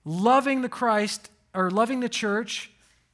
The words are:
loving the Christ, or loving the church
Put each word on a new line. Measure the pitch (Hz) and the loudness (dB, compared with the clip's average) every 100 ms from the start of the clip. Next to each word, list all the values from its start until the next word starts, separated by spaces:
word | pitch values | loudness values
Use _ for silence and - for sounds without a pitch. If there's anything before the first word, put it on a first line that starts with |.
loving | 151 170 214 262 269 269 | -8 0 4 4 4 0
the | 247 | -2
Christ, | - 240 214 208 - - _ _ | -2 0 2 0 -4 -12 _ _
or | 190 185 | -2 0
loving | 196 233 262 | 2 0 0
the | 247 | -4
church | - 214 208 240 - - _ _ _ _ | -2 -2 -2 -4 -8 -12 _ _ _ _